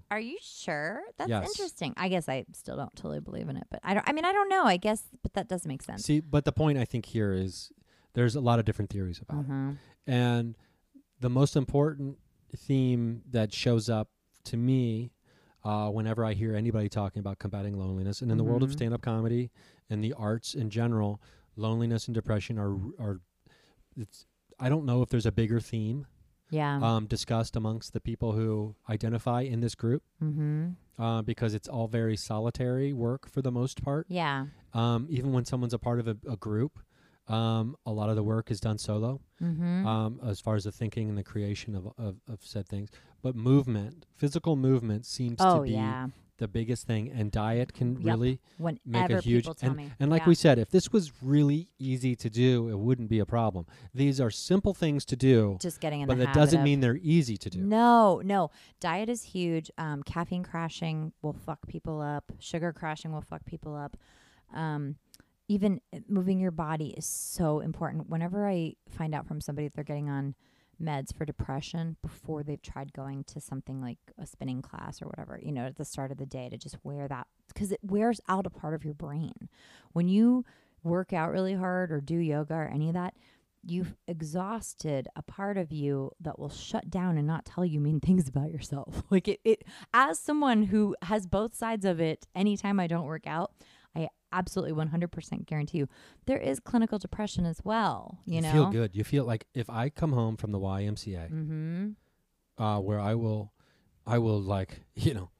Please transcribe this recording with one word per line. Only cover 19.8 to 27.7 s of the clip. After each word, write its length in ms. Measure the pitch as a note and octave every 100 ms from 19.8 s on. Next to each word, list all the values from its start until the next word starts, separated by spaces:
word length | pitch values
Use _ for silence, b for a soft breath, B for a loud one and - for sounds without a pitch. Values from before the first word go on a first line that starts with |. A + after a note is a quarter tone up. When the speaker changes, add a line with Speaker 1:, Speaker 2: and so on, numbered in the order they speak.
| -
Speaker 2:
and 140 | G#2+
the 100 | A2
arts 420 | - G#2 A2+ - -
in 140 | A2+
general, 500 | G#2+ A#2 A2+ G#2 G#2 b b b -
loneliness 520 | A2 A2+ A#2 A2+ -
and 80 | A2+
depression 420 | - G#2+ - A2
are, 160 | G2+ F#2+ G#2 F#3+
are, 200 | G#2+ F#2+ - _ _ b b b _ -
it's, 300 | G#2+ - - _ _ -
I 100 | B2+
don't 160 | D3+ C#3+
know 160 | B2
if 60 | B2
there's 160 | B2 A2
a 40 |
bigger 280 | G2+ A2 A2+
theme, 480 | - A2+ G#2+ C3 C#3 _ _ _ _
Speaker 1:
Yeah. 300 | D#3 D3 C#3+
Speaker 2:
um, 240 | A2+ A2+ G#2+
discussed 500 | A#2 - A2+ A2+ A#2+
amongst 380 | A2